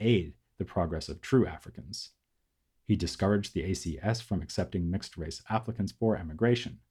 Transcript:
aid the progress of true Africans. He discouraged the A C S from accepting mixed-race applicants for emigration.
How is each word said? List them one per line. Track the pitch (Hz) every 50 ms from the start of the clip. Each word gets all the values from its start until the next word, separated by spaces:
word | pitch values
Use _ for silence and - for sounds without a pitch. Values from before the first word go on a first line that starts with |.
aid | 107 117 120 95 82 76 - _ _ _ _ -
the | 92
progress | - - 92 85 80 85 78 - -
of | 76 -
true | - - 131 127 101
Africans. | 87 80 - - - - - - - 107 - - - _ _ _ _ _ _ _ _ _ _ _ _ _ _ _
He | - 107
discouraged | 90 87 85 - - 95 98 104 101 101 - -
the | 90 69
A | 95 92
C | - - 85 76 71 -
S | 107 117 117
from | - - 104 85 80
accepting | - - - 90 - - 92 87 85
mixed-race | 90 104 - - - 90 78 80 - - - -
applicants | 110 110 113 113 113 - 101 - -
for | - 113 110 107
emigration. | - 87 78 78 82 113 120 120 117 - - - - _ _